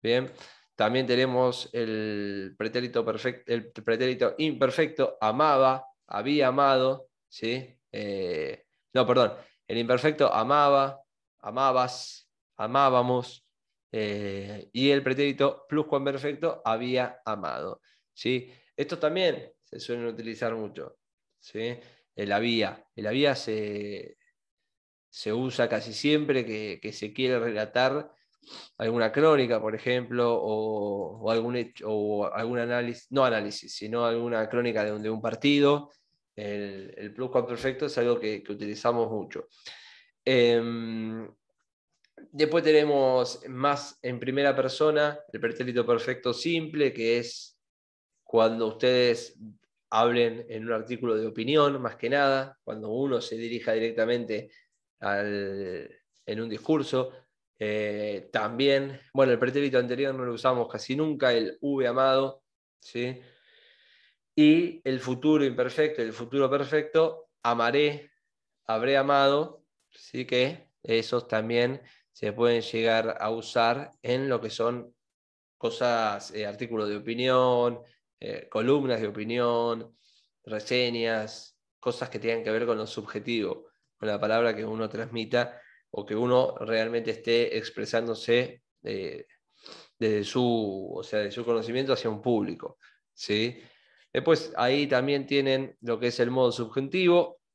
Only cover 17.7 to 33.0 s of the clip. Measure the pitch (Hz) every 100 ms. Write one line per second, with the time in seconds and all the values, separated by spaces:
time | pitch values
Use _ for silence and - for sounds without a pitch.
17.7 | - _ _ _ - 123 127 127 - _
18.7 | - 143 170 151 175 180 131 - _ _
19.7 | 123 - 120 117 113 113 110 117 113 104
20.7 | 87 - _ _ _ _ _ - 107 117
21.7 | 120 - _ _ - 101 101 117 113 98
22.7 | - _ - 104 127 147 127 - 107 104
23.7 | 104 104 101 - - _ _ _ _ _
24.7 | _ _ _ _ - 107 113 131 123 117
25.7 | 107 113 104 143 151 151 131 113 107 107
26.7 | 85 113 - 107 104 127 127 117 107 107
27.7 | 123 131 143 147 _ _ _ - - -
28.7 | _ 113 117 110 139 160 147 123 113 110
29.7 | 107 - 123 117 120 120 117 - 107 107
30.7 | 107 104 101 85 107 104 113 117 123 120
31.7 | - 107 107 104 104 104 101 113 123 117
32.7 | 120 120 120